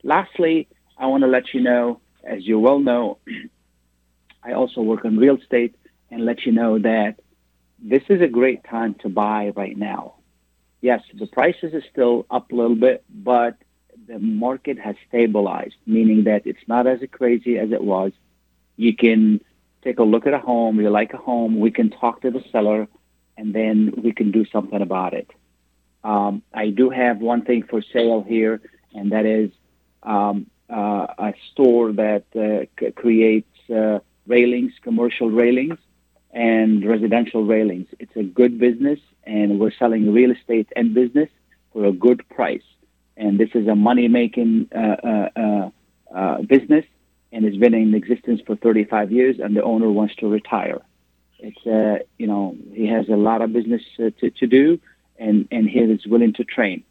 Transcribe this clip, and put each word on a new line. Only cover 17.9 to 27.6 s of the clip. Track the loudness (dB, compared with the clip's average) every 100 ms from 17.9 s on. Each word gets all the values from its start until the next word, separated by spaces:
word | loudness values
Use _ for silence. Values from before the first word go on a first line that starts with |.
| -2 -4 -8 _ _ _ _ _ -2
You | -2
can | 2 2 4 4 2 _ _ _ _
take | -8 0
a |
look | 2 2 0
at |
a | -2
home, | -2 0 0 0
you | 2
like | 0 -2
a | -6
home, | -6 -4 -2 0
we | 0
can | 2 -2
talk | 0 -4 -2
to | -6
the | -6 -4
seller, | -2 0 0 -4 _ _ _ _ -10
and | -6 -2
then | 0 2 2 0
we | -4
can | -2 0
do | 0 0
something | -4 -6 -6
about | -4 -4 -4
it. | -6 -12 _ _ _ _ _ _ _
Um, | -4 -2 -2 -4 _
I | -6 -4
do | 0 0
have | 2 -2 0
one | -2 -2 0
thing | -2